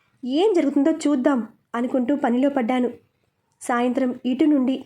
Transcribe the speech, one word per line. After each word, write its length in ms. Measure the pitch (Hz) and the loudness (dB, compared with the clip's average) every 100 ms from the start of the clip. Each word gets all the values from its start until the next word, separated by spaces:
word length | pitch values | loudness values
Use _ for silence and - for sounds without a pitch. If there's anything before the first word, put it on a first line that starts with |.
| _ _ | _ _
ఏం 280 | 247 285 427 | -4 2 2
జరుగుతుందో 380 | 349 277 285 277 | 4 2 2 2
చూద్దాం 560 | 320 285 285 294 262 214 _ _ | 2 0 0 0 -2 -4 _ _
అనుకుంటూ 420 | 240 247 262 240 285 | -6 -2 -2 -2 -2
పనిలో 340 | 262 240 277 | 0 0 0
పడ్డాను. 400 | 277 226 254 240 - _ _ _ _ _ _ | 0 -2 -2 -4 -6 _ _ _ _ _ _
సాయంత్రం 520 | - 240 247 247 254 - 247 | -4 -2 0 0 -2 -2 -4
ఇటు 180 | 269 | 0
నుండి 400 | 311 294 254 262 | 2 4 2 -2